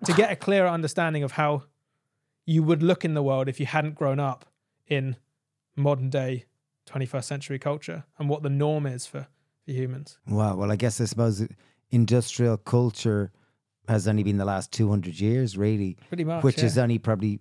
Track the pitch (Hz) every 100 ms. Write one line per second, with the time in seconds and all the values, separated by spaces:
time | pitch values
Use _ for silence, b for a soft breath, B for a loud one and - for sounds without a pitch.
0 | 214 170 214 196 - 196 180 165 156 -
1 | 170 151 139 - 151 147 - _ _ _
2 | _ _ _ _ - 160 156 165 165 180
3 | 165 151 139 135 131 127 139 156 151 151
4 | 143 135 139 127 _ _ _ _ - 143
5 | 135 123 _ _ _ _ _ - 143 139
6 | 131 135 131 127 - _ _ _ - 139
7 | 127 135 - 143 143 135 147 147 - 165
8 | - - 143 151 147 139 147 151 143 127
9 | - 139 135 _ _ _ - 131 127 131
10 | 147 - - 104 107 92 101 104 120 -
11 | 110 107 117 101 113 - b b _ 120
12 | 110 120 117 - 120 110 - 120 123 -
13 | 113 104 95 - _ _ _ _ - 110
14 | 95 107 101 101 98 95 - - 107 104
15 | 87 80 104 123 123 92 104 110 95 87
16 | - 175 160 165 139 139 120 123 120 117
17 | 113 104 104 104